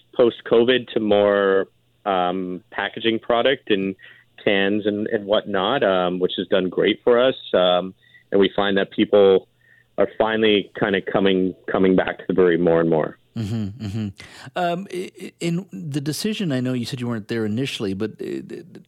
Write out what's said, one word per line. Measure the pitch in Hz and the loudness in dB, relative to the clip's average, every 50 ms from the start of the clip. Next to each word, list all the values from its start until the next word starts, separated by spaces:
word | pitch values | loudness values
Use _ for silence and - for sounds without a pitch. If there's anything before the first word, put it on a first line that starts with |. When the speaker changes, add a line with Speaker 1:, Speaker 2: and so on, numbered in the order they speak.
| - _ - | -20 _ 0
Speaker 1:
post-covid | - 127 117 - - - - 123 117 117 120 127 123 120 - - | 2 2 2 2 0 -2 2 4 4 4 4 2 0 0 -2 -4
to | 120 | -2
more, | 110 107 104 104 104 101 101 101 101 98 95 95 95 - _ _ _ _ _ _ - | 0 2 4 4 4 4 4 2 2 2 2 2 0 -2 _ _ _ _ _ _ -4
um, | 104 98 92 90 90 90 95 92 90 92 85 - _ | -2 0 0 0 0 -2 -4 -6 -6 -8 -10 -14 _
packaging | - - 101 101 - - 113 117 110 110 | -8 -6 -6 -6 -6 -4 -2 -2 -2 -2
product | - - 120 117 117 131 139 127 - - | -2 0 0 2 2 2 0 0 -2 -2
and | 110 95 95 98 95 - - - - - _ _ _ - | -2 0 0 -2 -6 -8 -12 -20 -20 -20 _ _ _ -6
cans | - - 104 98 98 98 104 107 101 | -2 0 2 2 2 2 0 0 -2
and, | 107 104 104 107 - | -2 -2 -2 -2 -2
and | - 110 101 | -4 -4 -2
whatnot, | 98 104 104 - 101 101 95 92 104 131 139 127 | 0 0 0 0 -2 -2 -2 0 0 0 0 2
um, | 101 95 92 90 90 90 90 | 2 2 2 2 0 0 0
which | 90 90 - - | -2 -2 -2 -4
has | 95 - | -4 -2
done | - 95 92 90 | 0 0 0 0
great | - - - 98 104 - - | 0 0 0 0 0 0 2
for | 123 120 117 | 2 2 4
us. | 127 131 127 - - - - | 4 2 0 -2 -4 -2 0
Um, | 98 90 90 90 90 90 92 95 _ _ _ _ - _ _ | 2 2 4 2 2 0 -4 -8 _ _ _ _ -20 _ _
and | - 101 | 2 2
we | 98 90 - | 2 2 2
find | - 101 101 101 95 | 0 0 0 0 0
that | 95 - | -2 -2
people | - - 107 - - 104 101 98 95 92 - _ _ _ _ _ _ _ _ _ _ - | -2 -2 0 2 4 6 6 8 6 4 2 _ _ _ _ _ _ _ _ _ _ -2
are | 101 - - - | -2 -2 0 -2
finally | 113 110 110 110 110 110 104 101 90 - - - | -2 0 0 0 2 2 2 2 0 -2 -6 -4
kinda | - 107 98 95 | -2 -2 -2 -2
coming, | 90 - - 113 95 98 95 92 92 92 87 - _ - | -2 -2 -2 0 2 2 2 2 0 -2 -4 -6 _ -4
coming | - 104 92 95 92 92 | 0 2 4 4 4 4
back | 85 85 87 - | 2 0 -4 -8
to | - - | -6 -4
the | 92 | 0
brewery | 90 92 90 85 82 | 2 4 4 4 2
more | 87 87 82 82 | 2 2 2 2
and | 85 82 | 2 2
more. | 82 78 76 - - - _ _ - 120 | 2 0 0 -2 -6 -12 _ _ -10 -8
Speaker 2:
Mm-hmm, | 113 95 113 113 107 95 101 123 110 | -6 -4 -4 -4 -6 -6 -8 -10 -10
mm-hmm. | 104 95 110 107 101 98 - - - - - - - - | -8 -6 -6 -6 -8 -10 -12 -18 -20 -20 -20 -18 -12 -6
Um, | 175 180 175 175 175 196 - - | -4 -4 -2 -4 -4 -8 -10 -10
i-, | 180 185 - - - | -10 -12 -12 -14 -16
i-, | 185 160 - - | -18 -18 -12 -6
in | - 170 165 175 196 - - | -4 -4 -4 -4 -6 -8 -12
the | 190 175 156 131 151 | -12 -10 -8 -6 -6
decision, | 139 147 147 - - 214 220 - 208 165 135 | -4 -4 -6 -4 -4 -4 -4 -4 -4 -4 -2
I | 127 | -2
know | 123 127 | -2 -2
you | 127 127 117 | -4 -4 -6
said | - - 123 | -6 -8 -8
you | 123 120 | -6 -6
weren't | 120 113 101 - | -6 -6 -6 -6
there | 117 117 113 | -4 -4 -2
initially, | 107 104 113 139 131 - - 117 98 95 | -2 -2 -4 -4 -4 -6 -6 -6 -6 -4
but, | 95 110 107 | -4 -6 -6
uh, | - | -8
do | - - - - 67 65 - - - - - - - - | -8 -10 -10 -8 -10 -10 -12 -14 -16 -16 -18 -20 -20 -20